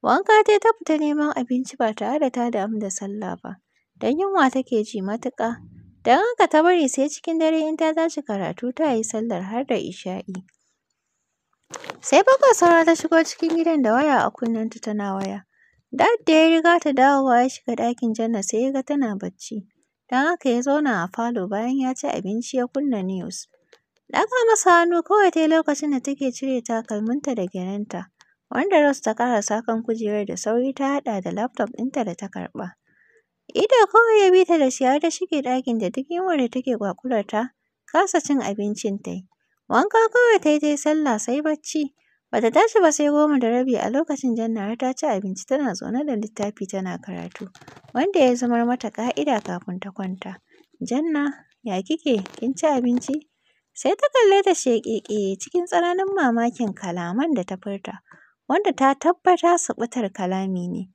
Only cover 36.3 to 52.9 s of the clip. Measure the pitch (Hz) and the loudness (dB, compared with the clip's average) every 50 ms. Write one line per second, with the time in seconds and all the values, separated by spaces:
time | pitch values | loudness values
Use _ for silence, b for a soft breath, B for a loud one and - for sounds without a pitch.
36.3 | 349 294 254 233 - 254 254 - 247 208 208 196 185 _ _ 254 262 220 196 - | 0 0 0 -2 -2 -4 -4 -4 -4 -2 -2 -6 -6 _ _ -2 -2 -2 -2 -2
37.3 | - 214 240 254 _ _ _ _ _ _ _ _ - 311 392 370 - 339 - - | -4 -4 -4 -4 _ _ _ _ _ _ _ _ 0 0 0 2 0 -2 0 0
38.3 | 285 269 226 - 202 208 202 208 208 - - 220 196 208 - 185 175 190 185 _ | -2 0 0 -2 -4 -4 -4 -4 -4 -4 -6 -6 -6 -6 -8 -10 -10 -10 -12 _
39.3 | _ _ _ _ _ _ _ _ - 226 - 415 - 440 453 440 453 480 494 480 | _ _ _ _ _ _ _ _ 2 2 2 4 4 2 2 4 4 4 4 6
40.3 | 453 392 - 311 302 302 294 302 294 285 - 302 302 311 302 285 233 214 - - | 4 4 4 2 2 2 2 0 -2 0 0 0 0 0 0 0 0 -2 -2 -4
41.3 | 240 285 302 311 302 302 _ - - 311 302 277 _ _ _ _ _ _ _ _ | -4 -2 -2 -2 -4 -4 _ -8 -4 -4 -4 -4 _ _ _ _ _ _ _ _
42.3 | - 226 226 226 233 311 403 453 - 440 370 320 302 - 302 294 294 294 302 302 | -2 0 0 2 4 4 4 4 4 4 4 4 4 2 0 2 4 4 4 4
43.3 | 294 269 247 226 233 247 254 262 247 - - - 226 269 320 - 302 269 - 254 | 4 2 2 2 0 0 0 0 0 -2 -2 -2 -2 -2 -2 -2 -4 -4 -2 -4
44.3 | 233 226 226 226 226 220 196 202 226 233 262 254 262 - - 302 226 190 202 190 | -2 -2 -2 -4 -4 -4 -4 -6 -6 -4 -4 -4 -4 -2 -2 -2 -2 -2 -4 -6
45.3 | 190 185 - - 262 269 294 254 180 - - - 208 247 302 302 262 208 214 214 | -8 -10 -6 -4 -2 -2 -2 -2 -4 -6 -8 -6 -4 -4 -4 -4 -4 -4 -6 -8
46.3 | _ - 208 202 208 - 202 190 - 190 190 185 175 175 - - 185 175 170 180 | _ -6 -6 -6 -6 -8 -12 -8 -8 -8 -8 -8 -10 -10 -12 -12 -12 -12 -12 -14
47.3 | - - 226 190 _ B B B B B B - _ 240 285 392 392 370 277 254 | -14 -14 -16 -16 _ B B B B B B -8 _ -2 -2 0 2 4 4 4
48.3 | 247 240 247 240 240 233 233 240 247 254 - 220 _ - 220 247 - - 302 294 | 4 2 0 -2 0 0 0 0 -2 -2 -4 -10 _ -6 -4 -4 -2 -2 -2 0
49.3 | 262 208 - - 180 175 - - 180 185 - 196 190 - 196 185 185 185 - 190 | -2 -2 -2 -6 -10 -8 -8 -10 -12 -10 -12 -14 -10 -10 -8 -8 -8 -10 -12 -16
50.3 | 190 - b b b b b b _ _ - - 233 269 311 339 311 294 285 285 | -16 -16 b b b b b b _ _ -8 -4 -4 -2 -2 -2 -2 -2 -2 -2
51.3 | 277 - _ _ _ _ _ 240 190 185 196 - 302 330 _ 302 247 208 190 - | -4 -8 _ _ _ _ _ -6 -6 -6 -2 -4 -4 -4 _ 0 0 0 -2 -6
52.3 | - - - 240 269 - - 311 294 254 240 247 | -12 -8 -6 -6 -4 0 0 2 2 2 2 0